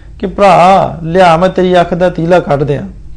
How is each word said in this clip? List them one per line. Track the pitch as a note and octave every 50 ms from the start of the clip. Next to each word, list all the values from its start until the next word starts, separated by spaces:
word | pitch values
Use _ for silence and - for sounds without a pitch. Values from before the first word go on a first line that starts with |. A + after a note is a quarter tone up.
| - - - -
ਕਿ | - F#3+
"ਭਰਾ, | F3 - G3+ G3 F3 D#3 E3+ F#3 G3 F#3 D3+ - C#3+ D#3+ D#3+
ਲਿਆ, | D#3+ E3 F#3 F#3 E3+ D#3+ E3
ਮੈਂ | F#3 F#3
ਤੇਰੀ | F3+ - F#3 F#3 F3+ F3
ਅੱਖ | E3+ - F#3
ਦਾ | E3+ F#3 F3+
ਤੀਲਾ | - - D#3+ E3 F3+ F3
ਕੱਢ | - - C#3+ C#3 C#3+
ਦਿਆਂ", | C#3 C#3+ C3 G3 G3 - - - - -